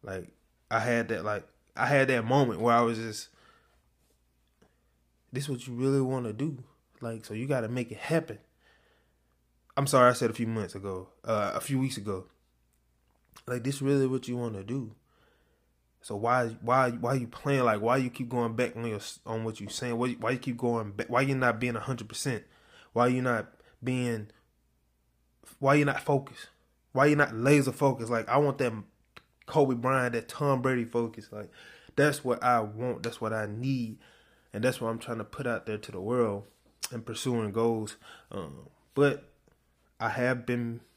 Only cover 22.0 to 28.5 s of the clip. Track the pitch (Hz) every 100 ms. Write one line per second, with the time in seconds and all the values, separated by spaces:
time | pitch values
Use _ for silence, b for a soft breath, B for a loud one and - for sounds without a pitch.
22 | 107 - 143 110 - b b b b 117
23 | 123 127 127 113 104 _ b b 123 127
24 | 123 113 104 _ _ _ _ _ _ _
25 | _ _ _ _ - - 135 147 143 127
26 | - 139 139 - - _ _ _ _ 131
27 | 147 147 143 113 127 147 131 - 139 123
28 | 113 117 110 135 147